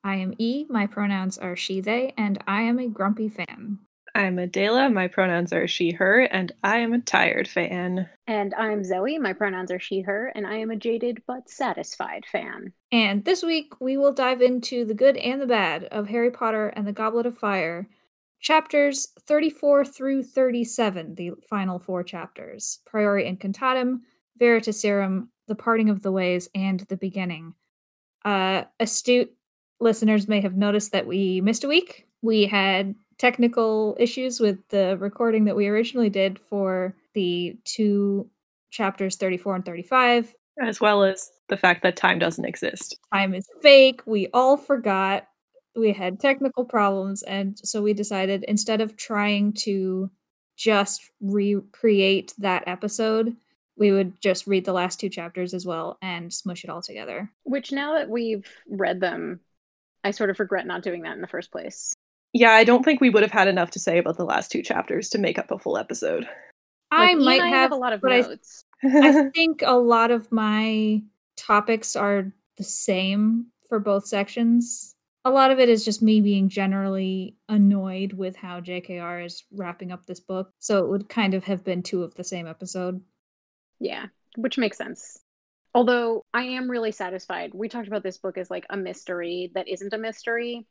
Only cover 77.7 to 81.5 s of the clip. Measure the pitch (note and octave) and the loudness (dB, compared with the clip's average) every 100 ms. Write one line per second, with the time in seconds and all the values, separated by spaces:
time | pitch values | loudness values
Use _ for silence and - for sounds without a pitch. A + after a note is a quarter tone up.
77.7 | G3+ F#3+ F#3 G3 F#3+ F#3 F#3 F#3 F3+ F3 | 4 -2 -6 -6 -6 -8 -8 -14 -12 -10
78.7 | F3+ F3 F3 E3+ F3 F3 - _ G3+ F3+ | -10 -10 -10 -10 -10 -10 -14 _ -10 -10
79.7 | F3 F3+ F3+ - F3+ - F#3 F#3+ _ - | -10 -12 -14 -14 -16 -8 -8 -8 _ 0
80.7 | G3+ F3 G3 G3+ - G3+ F#3+ F#3 | 0 2 -2 -2 0 2 0 -2